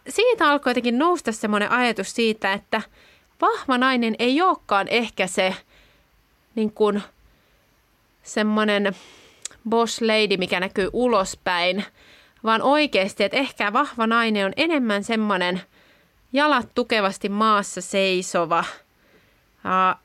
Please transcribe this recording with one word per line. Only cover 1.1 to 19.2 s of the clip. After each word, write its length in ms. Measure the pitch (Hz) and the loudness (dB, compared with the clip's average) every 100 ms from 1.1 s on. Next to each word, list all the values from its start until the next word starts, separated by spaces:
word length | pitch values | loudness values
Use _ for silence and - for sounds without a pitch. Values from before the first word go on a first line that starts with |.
| 349 - | 0 -2
semmoinen 380 | 220 220 208 208 | -4 -2 0 0
ajatus 440 | 240 247 220 190 | 0 0 -2 -6
siitä, 380 | - 226 220 196 | -2 0 0 -2
että 300 | 196 - 220 - _ - _ _ - | -4 -4 -6 -6 _ -20 _ _ 0
vahva 380 | 359 453 - 247 | 0 0 -2 0
nainen 360 | 262 254 233 220 | 2 2 0 0
ei 240 | 240 269 | 0 2
olekaan 460 | 370 320 - 202 190 | 2 0 0 0 2
ehkä 380 | 226 226 - 185 | 0 -2 -4 -4
se 300 | - 185 185 - _ _ _ _ _ _ _ _ | 0 -2 -2 -12 _ _ _ _ _ _ _ _
niin 180 | - 214 | -4 -4
kuin 300 | 214 208 208 - _ _ _ _ _ _ _ _ _ _ _ | 0 0 0 -6 _ _ _ _ _ _ _ _ _ _ _
semmoinen 760 | - - 214 214 214 202 202 185 - - - _ - - 220 | -10 -4 -2 0 0 0 0 -4 -14 -20 -20 _ -20 -14 -2
boss 340 | 226 233 - | 0 0 0
lady, 340 | 226 214 208 190 | 0 2 2 0
mikä 240 | 180 185 | -2 -2
näkyy 300 | 185 214 190 | -2 -2 -2
ulospäin, 920 | - 247 220 190 - - 180 180 185 - _ - - _ _ | 0 2 2 0 -6 -4 0 0 -2 -6 _ -20 -20 _ _
vaan 180 | 220 226 | -2 0
oikeasti, 640 | 247 294 294 196 190 - | 2 2 2 0 -2 0
että 140 | 202 247 | -2 0
ehkä 340 | 269 - 208 | -4 -2 -2
vahva 340 | 220 285 - 220 | 0 -2 -2 0
nainen 400 | 233 226 214 196 | 2 2 0 -2
on 60 | - | 0
enemmän 480 | 320 311 233 202 | 0 0 0 -2
semmoinen 580 | 202 226 214 190 180 185 - _ _ _ _ _ _ | -2 -2 0 0 0 -4 -8 _ _ _ _ _ _
jalat 360 | 262 302 269 226 | 0 2 0 -2
tukevasti 540 | - 240 220 196 196 202 | -4 -2 0 0 -2 -6
maassa 520 | 202 220 208 202 - | 0 2 2 0 -8
seisova, 840 | 175 196 190 185 185 185 165 170 - - _ _ _ _ | -4 0 2 0 -2 -2 0 0 -2 -8 _ _ _ _